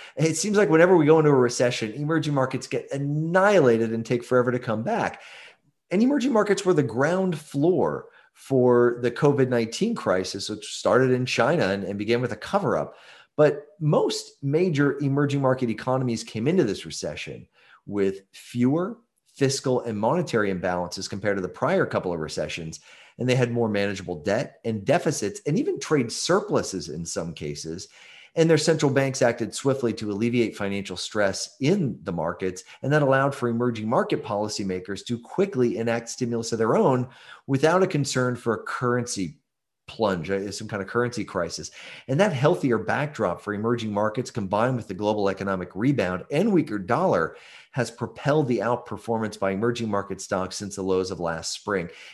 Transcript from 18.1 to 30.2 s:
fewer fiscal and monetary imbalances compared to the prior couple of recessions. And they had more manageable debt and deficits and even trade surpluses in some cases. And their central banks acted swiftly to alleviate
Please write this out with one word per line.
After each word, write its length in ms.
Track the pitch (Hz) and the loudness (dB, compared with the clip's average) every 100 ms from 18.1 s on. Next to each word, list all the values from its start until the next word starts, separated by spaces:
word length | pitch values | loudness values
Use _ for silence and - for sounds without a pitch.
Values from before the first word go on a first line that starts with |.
| 95 - | -2 -10
fewer 640 | - - 120 123 156 190 233 _ _ _ | -20 -8 0 2 2 -2 -6 _ _ _
fiscal 460 | - 135 131 135 127 | 0 0 0 -2 -2
and 160 | 120 104 | -2 -2
monetary 540 | 110 165 156 113 101 | 0 0 0 0 0
imbalances 560 | 92 92 90 87 - 95 | -2 -2 -2 -4 -8 -10
compared 280 | 101 104 98 | -6 -2 -2
to 60 | |
the 60 | 90 | -4
prior 380 | - 131 190 143 | -4 0 0 0
couple 260 | 101 90 | -2 -2
of 80 | 85 | -4
recessions. 600 | 78 87 76 - 80 - - - - - | -6 -6 -6 -8 -10 -14 -18 -20 -16 -6
And 100 | 123 | 0
they 60 | |
had 180 | 127 120 | 2 2
more 160 | 120 113 | 0 0
manageable 540 | 104 101 98 87 87 | 0 -2 -4 -6 -6
debt 380 | 98 107 143 - | -2 -2 -2 -8
and 200 | 113 110 | -6 -4
deficits 560 | 98 170 175 147 101 - - | 0 0 0 -2 -4 -6 -2
and 120 | 180 | -2
even 200 | 339 349 | -2 -4
trade 320 | - 151 113 | 0 0 0
surpluses 760 | - - 185 202 135 - 92 78 | -4 0 0 2 -2 -2 -6 -8
in 160 | 78 | -8
some 280 | 85 98 85 | -8 -6 -8
cases. 540 | 78 76 76 80 85 - - - - - | -8 -8 -8 -8 -10 -12 -20 -20 -20 -6
And 140 | - 165 | 0 4
their 100 | 151 | 4
central 340 | 156 151 147 | 2 2 2
banks 300 | 135 135 131 | 2 0 2
acted 320 | 123 117 107 | 0 0 -4
swiftly 380 | - 139 131 117 | -4 -2 0 -2
to 160 | 104 107 | -2 -4
alleviate 460 | 101 | -2